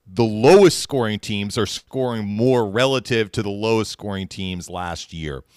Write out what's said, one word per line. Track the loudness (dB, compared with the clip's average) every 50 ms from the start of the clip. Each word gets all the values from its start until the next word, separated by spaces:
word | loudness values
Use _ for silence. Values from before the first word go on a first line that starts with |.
| _
the | -8 -2 0 0
lowest | 0 2 4 6 8 8 10 8 8 4 2
scoring | -6 -4 -2 -2 -2 -2 -4 -6
teams | -6 -6 -4 -4 -4 -4 -2
are | -2 -2
scoring | -2 -4 -12 _ _ -6 -4 -4 -2 -2 -4 -4
more | -4 -2 0 2 2 4 2 2 0
relative | 0 0 0 0 0 -2 -2 0 0 0 0 -2
to | -2 -4
the | -4 -4
lowest | -4 -2 0 0 2 2 0 -2
scoring | -8 -10 -8 -8 -6 -6 -8
teams | -8 -8 -8 -6 -6 -6 -8 -10 -10
last | -10 -8 -8 -8 -8 -10 -12 -14 -12
year. | -10 -8 -8 -8 -10 -14 _ _